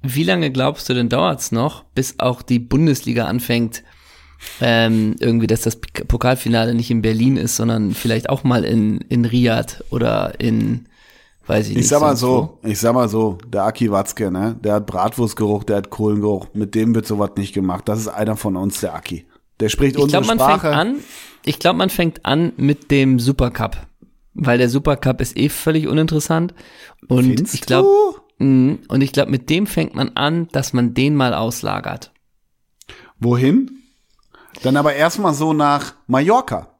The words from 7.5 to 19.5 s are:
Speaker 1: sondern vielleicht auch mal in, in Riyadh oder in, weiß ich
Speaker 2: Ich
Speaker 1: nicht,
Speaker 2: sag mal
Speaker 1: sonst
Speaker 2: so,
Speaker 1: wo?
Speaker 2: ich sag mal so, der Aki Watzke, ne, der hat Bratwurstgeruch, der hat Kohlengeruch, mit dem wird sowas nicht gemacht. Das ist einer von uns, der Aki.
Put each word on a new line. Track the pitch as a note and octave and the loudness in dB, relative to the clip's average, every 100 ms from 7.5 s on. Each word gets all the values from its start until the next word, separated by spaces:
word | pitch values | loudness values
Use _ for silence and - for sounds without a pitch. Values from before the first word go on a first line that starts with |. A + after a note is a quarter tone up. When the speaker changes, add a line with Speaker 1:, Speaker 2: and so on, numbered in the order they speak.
| - | -2
Speaker 1:
sondern | A2+ A2+ G#2 | 0 0 -2
vielleicht | - A#2 A2 - | -2 -2 -2 -2
auch | - | -2
mal | C3+ A#2+ | 2 2
in, | - A2+ G#2+ G#2 | 2 0 0 -2
in | - A#2+ A#2 | -2 0 2
Riyadh | A#2+ A#2+ A2+ A2+ - - | 2 2 0 -4 -10 -8
oder | - A#2+ G#2+ G2 - | -2 0 0 -2 -4
in, | A#2 A2 G#2+ A#2+ - _ _ _ _ _ - | -2 0 0 -4 -8 _ _ _ _ _ -2
weiß | A2 G#2 | -2 0
ich | |
Speaker 2:
Ich | G#2 | 0
Speaker 1:
nicht, | A2+ | 2
Speaker 2:
sag | D3 | 2
mal | D3+ C3 | 2 2
Speaker 1:
sonst | |
Speaker 2:
so, | B2 B2+ D#3 - | 2 0 0 -8
Speaker 1:
wo? | A2 | -6
Speaker 2:
ich | G2+ | -2
sag | A2+ | 0
mal | B2 A#2 | 2 0
so, | A2 A2 F2+ - | 0 -2 -4 -6
der | G2+ | -2
Aki | G2+ A2 A2+ | -2 0 0
Watzke, | G2 G2 - G2+ | 0 -2 -4 -4
ne, | F#2 G#2+ A2+ | -2 -4 -4
der | G#2+ | -2
hat | G#2 G#2 | -2 -2
Bratwurstgeruch, | F#2 G2+ A#2 A2+ - G#2+ G#2 | -4 -4 -2 -4 -2 -2 -2
der | G#2+ G2+ | -2 -4
hat | G2 | -4
Kohlengeruch, | - G#2+ G#2 G#2 G2 - | -4 -2 0 -2 -4 -6
mit | G#2 G2+ | -8 -4
dem | A2 A2+ | 0 2
wird | A2+ G#2 | 0 -2
sowas | G#2 G2+ G2 | -4 -2 -4
nicht | G2+ | -6
gemacht. | - F#2+ F2+ - | -4 -4 -4 -4
Das | G#2+ | -4
ist | A2 | -6
einer | - G#2+ G#2+ | -4 -4 -2
von | G#2+ F#2 | -4 -2
uns, | G2 - | -4 -4
der | F#2+ | -6
Aki. | D#2 - E2 - _ _ | -8 -10 -12 -14 _ _